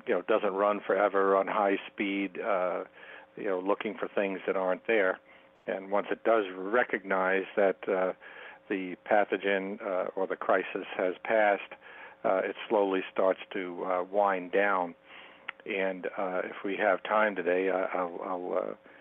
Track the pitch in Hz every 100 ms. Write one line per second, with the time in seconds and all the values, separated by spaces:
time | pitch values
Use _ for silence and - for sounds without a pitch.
0 | - 95 - 107 101 95 104 104 - 98
1 | 104 98 98 98 95 107 101 98 - -
2 | 101 98 98 87 113 95 90 87 95 -
3 | - - - - 104 92 92 101 110 90
4 | 95 - 98 92 - 95 92 92 - 113
5 | 92 92 - - - _ - 95 95 101
6 | 90 - 113 113 95 92 95 120 123 113
7 | 98 95 92 95 92 - 98 - - 95
8 | 92 - - - - - - 98 92 87
9 | - 107 101 98 95 101 98 107 110 92
10 | - - 95 90 - 98 90 101 92 -
11 | 92 85 - 113 104 98 - - - -
12 | - - 113 95 101 - - 113 98 95
13 | 92 - 95 90 - 104 90 87 92 90
14 | 90 101 101 92 87 95 101 95 87 -
15 | - - - - - - - 98 95 92
16 | 92 - 95 90 - - 101 92 104 90
17 | - 107 107 95 85 90 95 92 92 92
18 | 87 87 - 90 90 92 101 - - -